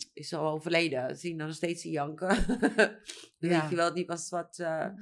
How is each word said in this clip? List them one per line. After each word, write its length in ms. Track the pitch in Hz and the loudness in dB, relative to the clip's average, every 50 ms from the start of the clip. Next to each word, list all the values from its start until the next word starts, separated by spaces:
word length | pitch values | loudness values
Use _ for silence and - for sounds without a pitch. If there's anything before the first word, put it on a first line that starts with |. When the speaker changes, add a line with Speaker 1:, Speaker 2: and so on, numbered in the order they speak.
| - - _ | -14 -14 _
Speaker 1:
is 200 | - 147 - 170 | -14 -8 -6 -4
al 140 | 151 156 156 | 0 0 0
overleden." 680 | 151 156 156 170 170 165 170 160 135 127 127 127 143 | 0 0 0 2 4 4 4 4 2 0 -2 -2 -4
Zie 120 | 139 - 175 | -4 -6 -6
je 60 | 165 | -4
nog 180 | 160 156 156 160 | -4 -4 -6 -4
steeds 280 | - 175 170 170 170 | -2 -2 -2 -2 -4
te 80 | - 165 | -4 -4
janken. 380 | 160 147 143 147 151 - 180 | -2 -2 -2 -4 -4 -4 0
<laughs> 1120 | 185 196 220 - 196 240 - - 240 - - 208 - - - - - - - - - _ _ | 2 4 4 4 2 2 2 2 2 4 4 4 4 2 -4 -14 -16 -16 -16 -18 -20 _ _
Weet 120 | 165 170 | 2 4
Speaker 2:
Ja. 160 | 175 160 156 151 | 4 4 4 2
Speaker 1:
je 60 | 175 | 2
wel, 180 | 170 170 170 156 | 2 2 2 2
die 120 | 180 175 | -2 -2
was 240 | - 170 170 - - | -2 -4 -6 -6 -6
wat, 300 | 180 175 165 - - - | -4 -6 -6 -6 -8 -6
eh, 280 | 175 165 160 156 - - 196 196 | -4 -2 -2 -2 -2 -4 -6 -6